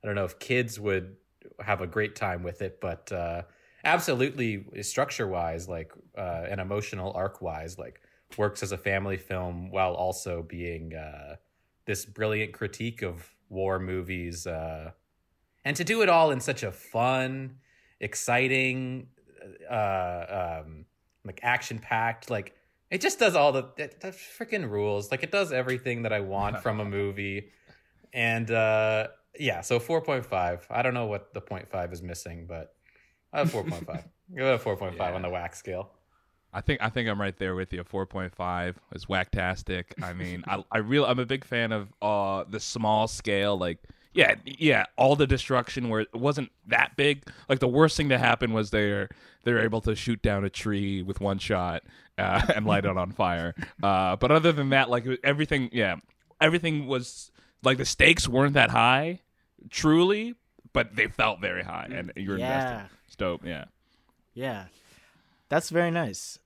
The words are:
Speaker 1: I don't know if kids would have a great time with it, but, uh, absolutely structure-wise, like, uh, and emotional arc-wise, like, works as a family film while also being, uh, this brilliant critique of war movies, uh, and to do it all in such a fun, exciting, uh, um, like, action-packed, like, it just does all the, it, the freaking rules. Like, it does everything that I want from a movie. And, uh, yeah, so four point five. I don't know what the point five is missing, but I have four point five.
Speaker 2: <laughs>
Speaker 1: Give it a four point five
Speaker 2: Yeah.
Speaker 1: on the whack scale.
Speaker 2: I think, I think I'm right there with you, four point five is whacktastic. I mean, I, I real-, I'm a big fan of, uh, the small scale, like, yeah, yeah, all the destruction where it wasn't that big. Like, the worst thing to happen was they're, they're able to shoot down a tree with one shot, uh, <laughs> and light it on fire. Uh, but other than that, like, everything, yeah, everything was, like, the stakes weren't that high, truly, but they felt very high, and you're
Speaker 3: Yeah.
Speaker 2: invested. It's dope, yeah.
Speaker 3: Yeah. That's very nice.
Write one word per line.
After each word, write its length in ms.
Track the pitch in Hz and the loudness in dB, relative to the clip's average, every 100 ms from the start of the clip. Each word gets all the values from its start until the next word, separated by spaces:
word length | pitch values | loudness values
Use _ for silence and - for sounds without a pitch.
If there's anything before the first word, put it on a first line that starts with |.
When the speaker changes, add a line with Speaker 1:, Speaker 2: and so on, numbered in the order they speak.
Speaker 1:
I 40 | 107 | -4
don't 100 | 101 | -2
know 80 | |
if 140 | 92 - | -4 -6
kids 400 | - 127 120 104 | -2 0 0 -4
would 380 | 104 95 90 - _ _ - - | -2 -2 -2 -16 _ _ -20 -12
have 200 | 104 98 | -4 -2
a 60 | 87 | -2
great 300 | 110 107 - | -2 -2 -2
time 260 | 104 87 | -4 -4
with 180 | 87 87 | -6 -6
it, 200 | 95 - | -8 -6
but, 280 | 92 82 - | -8 -8 -8
uh, 300 | 92 85 85 85 _ _ _ | -6 -4 -6 -10 _ _ _
absolutely 1000 | 151 175 - 127 139 143 117 101 98 - | 2 2 2 2 0 0 -2 -2 -8 -10
structure-wise, 840 | 101 - 139 - 107 92 82 82 87 | -6 -2 -2 -2 -4 -2 -2 -4 -6
like, 240 | 85 82 - - - | -10 -10 -18 -18 -10
uh, 260 | 92 85 85 | -6 -6 -6
and 100 | 98 | -6
emotional 520 | 95 101 104 98 92 | -4 -4 -4 -6 -6
arc-wise, 640 | 90 98 - 90 78 82 90 | -4 -4 -4 -8 -8 -10 -12
like, 240 | 60 - _ _ _ - | -16 -16 _ _ _ -2
works 260 | 104 - | -2 -2
as 100 | 95 | -6
a 60 | 95 | -4
family 380 | 101 98 98 92 | -2 -2 -2 -6
film 540 | - 92 90 87 90 | -6 -6 -4 -8 -6
while 240 | 95 92 | 0 0
also 480 | 87 92 92 95 85 | 2 -2 -2 -6 -8
being, 500 | 82 85 87 82 80 | -8 -8 -8 -8 -10
uh, 420 | 80 78 76 73 76 _ _ _ _ - | -12 -12 -14 -16 -18 _ _ _ _ -8
this 180 | 98 | -8
brilliant 480 | - 101 110 107 107 | -8 -4 -2 0 -2
critique 480 | - 104 - 117 113 | -6 -8 -6 -8 -6
of 340 | 95 85 - _ _ | -8 -8 -16 _ _
war 300 | 95 95 95 | -4 -2 -2
movies, 680 | 92 92 90 92 85 85 90 | -2 -6 -6 -6 -8 -8 -8
uh, 440 | 80 80 80 80 - _ _ _ _ _ _ | -6 -8 -10 -14 -18 _ _ _ _ _ _
and 120 | 139 139 | -6 -4
to 80 | |
do 180 | 170 226 | 0 2
it 80 | 202 | 6
all 200 | 165 160 | 6 6
in 100 | 131 | 2
such 220 | 135 127 | -2 -4
a 100 | 107 | -6
fun, 840 | 87 - 113 123 131 131 135 135 135 _ _ _ _ | -8 -6 0 2 2 -2 -6 -10 -14 _ _ _ _
exciting, 1080 | - - - 123 131 131 131 127 127 127 127 _ _ - 98 - - | -8 -6 0 2 4 2 2 0 -4 -8 -12 _ _ -20 -20 -18 -6
uh, 920 | 117 104 95 90 87 85 98 87 80 | -2 0 0 -2 -4 -6 -4 -4 -6
um, 200 | 78 78 76 _ _ _ | -10 -18 -20 _ _ _
like, 160 | 101 - | -18 -6
action-packed, 840 | 120 123 - 113 - 117 113 117 - | -2 -2 -4 -12 -4 -2 0 -4 -6
like, 240 | 113 98 _ _ _ _ | -6 -6 _ _ _ _
it 100 | 185 | -2
just 180 | 392 381 | -2 2
does 160 | 330 | 4
all 180 | 175 143 | 6 6
the, 160 | 135 127 - | 4 -2 -10
it, 200 | 151 - | -12 -10
the 80 | 190 | -14
freaking 600 | 185 - - 233 214 135 | -14 -20 -12 -6 -4 -2
rules. 420 | 104 104 101 101 | 0 0 -2 -2
Like, 120 | 135 | -4
it 80 | - | -2
does 200 | 202 180 | 0 0
everything 500 | 131 127 127 127 117 | 0 0 -2 -2 -2
that 100 | 113 | 0
I 80 | 107 | 0
want 380 | 98 98 101 104 | 0 -2 0 0
from 180 | 117 107 | -2 -2
a 40 | |
movie. 680 | 101 98 101 98 101 101 101 _ _ - _ _ _ | -2 -2 -2 -2 -6 -6 -10 _ _ -20 _ _ _
And, 380 | 127 117 113 113 | -2 0 0 0
uh, 580 | 113 110 110 110 110 110 - _ - | 2 4 4 4 2 -2 -10 _ -4
yeah, 220 | 143 87 | -2 -2
so 160 | - 117 | 0 0
four 240 | 117 165 | 2 0
point 240 | 160 135 117 | 0 -2 0
five. 400 | 95 87 87 - | 0 0 -2 -4
I 140 | 113 | 0
don't 100 | 123 | 0
know 140 | 120 113 | 0 -2
what 260 | 101 - | -4 -8
the 80 | 104 | -14
point 280 | - 95 - | -8 -10 -6
five 220 | 95 87 | -6 -6
is 100 | 87 | -6
missing, 440 | 90 85 87 85 85 | -10 -10 -10 -12 -12
but 260 | 85 80 _ _ _ _ _ _ | -12 -12 _ _ _ _ _ _
I 60 | - | 0
have 120 | 147 | 0
four 120 | 113 | 0
point 220 | 87 87 82 | -4 -8 -8
five. 180 | 82 - _ | -12 -12 _
Speaker 2:
<laughs> 160 | _ | _
Speaker 1:
Give 100 | 175 | -2
it 100 | 135 | 2
a 40 | 120 | 2
four 180 | 113 98 | 0 -4
point 200 | 98 87 | -4 -4
five 140 | 92 | -4
Speaker 2:
Yeah. 60 | 92 | -4
Speaker 1:
on 60 | |
the 80 | 90 | -4
whack 240 | 90 85 | -6 -8
scale. 360 | - - 90 101 _ _ _ _ _ _ | -12 -10 -8 -10 _ _ _ _ _ _
Speaker 2:
I 80 | 95 | -6
think, 220 | - 165 | -2 0
I 80 | 110 | 0
think 180 | 120 113 | -2 -2
I'm 120 | 101 | 0
right 160 | 98 92 | -2 -2
there 160 | 95 | -4
with 180 | 92 92 | -4 -6
you, 100 | 90 | -8
four 200 | 87 98 95 | -6 -6 -6
point 280 | 98 92 | -6 -8
five 440 | - 90 90 87 90 _ | -6 -4 -2 -4 -6 _
is 140 | - - | -14 -2
whacktastic. 800 | 95 92 98 92 92 - 92 87 - | 0 0 0 0 -2 -4 -6 -6 -10
I 100 | 90 | -8
mean, 300 | 90 90 90 - | -6 -6 -8 -4
I, 160 | 98 - | -6 -4
I 60 | 104 | -6
real-, 280 | 107 139 131 | 0 2 4
I'm 140 | 123 | 2
a 60 | 123 | 0
big 180 | 135 | -4
fan 260 | 131 120 113 | -2 -2 0
of, 160 | 110 101 - | -2 -4 -4
uh, 420 | 104 104 98 95 90 | 0 2 2 -2 -4
the 80 | 104 | -6
small 460 | - 120 107 107 110 | -6 -2 2 4 2
scale, 500 | - - 101 101 98 | -2 0 2 2 2
like, 220 | 90 82 - - _ | 0 -4 -10 -20 _
yeah, 220 | - 151 110 | 4 4 4
yeah, 420 | - - 156 117 101 - | -2 0 4 4 2 4
all 180 | 131 | 6
the 140 | 147 139 | 6 4
destruction 600 | 135 - 127 120 - 120 | 2 2 0 0 -4 -2
where 120 | 110 | 0
it 120 | 107 | -2
wasn't 380 | 113 135 147 127 _ - | 0 0 0 -6 _ -2
that 300 | 117 135 - | 2 2 4
big. 340 | 143 139 - - - | 2 2 -4 -20 -2
Like, 120 | 135 | 2
the 80 | 131 | 4
worst 280 | 127 156 - | 6 6 6
thing 120 | 147 | 2
to 100 | 127 | 4
happen 340 | 123 117 120 | 4 4 2
was 180 | 110 107 | 0 2
they're, 380 | 110 104 101 98 - - _ | 2 2 2 -2 -8 -20 _
they're 160 | - 117 | 2 4
able 180 | 110 110 | 4 2
to 120 | 113 | 0
shoot 260 | 107 - 113 | -2 0 0
down 240 | - 101 | 2 2
a 60 | 98 | 0
tree 500 | - 110 101 101 98 | -2 0 0 0 -2
with 180 | 90 - | -4 -2
one 180 | 101 98 | 0 0
shot, 460 | - 101 90 82 - - - - | 0 0 0 -2 -8 -20 -14 -4
uh, 240 | 95 95 - | 2 2 4
<laughs> 60 | 107 | 2
and 100 | 107 | 4
light 180 | 101 | 2
it 120 | 98 92 | 2 0
on 140 | 90 | -2
fire. 420 | - 92 85 85 - - - | 0 0 0 -4 -6 -14 -2
Uh, 360 | 101 95 92 95 | 2 4 2 2
but 160 | 127 | 6
other 180 | 156 160 | 6 6
than 200 | 151 135 | 4 4
that, 200 | 135 123 | 4 4
like, 160 | 123 120 127 | 2 0 0
everything, 480 | 135 143 151 143 123 | 2 2 2 0 0
yeah, 220 | - 101 82 _ _ _ _ | 0 0 0 _ _ _ _
everything 480 | 156 170 165 151 131 | 4 4 0 -2 0
was, 420 | 131 123 - - _ _ _ | -2 -2 -12 -18 _ _ _
like, 160 | 127 131 | 2 2
the 60 | |
stakes 420 | 131 - 143 170 - | 0 6 6 6 4
weren't 280 | 123 139 | 4 4
that 160 | 139 113 | 6 6
high, 500 | 117 117 131 156 180 _ _ _ _ - | 6 6 4 2 -6 _ _ _ _ -12
truly, 640 | - 160 160 180 208 226 240 _ _ - | 0 6 6 6 4 -2 -10 _ _ -4
but 240 | 135 113 104 | 0 0 2
they 100 | 107 | 0
felt 340 | - 110 92 | 2 0 2
very 220 | 95 90 | -4 -4
high, 240 | 90 82 - | -6 -8 -8
and 240 | 85 87 - | -8 -8 -8
you're 200 | 95 95 | -4 -2
Speaker 3:
Yeah. 340 | 127 135 131 | 0 0 -2
Speaker 2:
invested. 240 | 117 101 - _ | -6 -12 -20 _
It's 80 | - | -6
dope, 280 | 95 87 | -4 -4
yeah. 220 | 82 80 50 _ _ _ _ _ _ | -6 -10 -12 _ _ _ _ _ _
Speaker 3:
Yeah. 300 | - 131 107 92 _ _ - _ _ _ _ _ | -8 -8 -8 -12 _ _ -20 _ _ _ _ _
That's 220 | 147 - | -2 0
very 200 | 165 170 | 0 2
nice. 460 | 170 147 98 - - | 0 -2 -6 -14 -16